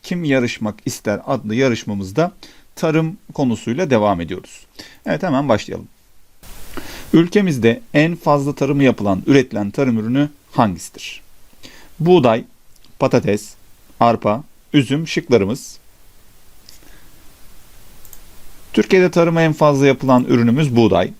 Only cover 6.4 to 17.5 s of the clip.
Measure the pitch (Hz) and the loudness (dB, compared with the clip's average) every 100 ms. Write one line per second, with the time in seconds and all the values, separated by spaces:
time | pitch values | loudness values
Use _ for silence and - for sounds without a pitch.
6.4 | - - - - - - - - 170 208 | -20 -16 -12 -12 -12 -16 0 2 4 2
7.4 | 190 139 113 120 - 147 160 170 - 147 | 0 2 2 0 -2 0 0 0 0 0
8.4 | 139 139 135 143 135 117 101 95 - 139 | 0 -4 -2 2 2 2 0 -2 2 2
9.4 | 131 113 104 104 135 113 110 127 147 - | 2 -4 -6 -2 0 0 0 0 -2 -4
10.4 | _ - 113 85 - - - - - - | _ 0 0 -2 -12 -16 -18 -18 -20 -20
11.4 | - - - - - - 160 180 123 113 | -20 -20 -20 -20 -20 -4 4 6 6 2
12.4 | 120 _ - - - - 135 127 110 104 | -2 _ -20 -20 -20 -4 0 2 2 -2
13.4 | - - - - - - 117 113 107 110 | -4 -20 -20 -20 -20 0 2 2 0 -2
14.4 | - - _ 151 123 139 160 - - 120 | -6 -20 _ 0 0 -2 -4 -6 0 2
15.4 | 95 123 - - - - - - - - | 2 -6 -10 -20 -20 -20 -20 -20 -20 -20
16.4 | - - - - - - - - - - | -20 -20 -20 -20 -20 -20 -20 -20 -20 -20
17.4 | - | -20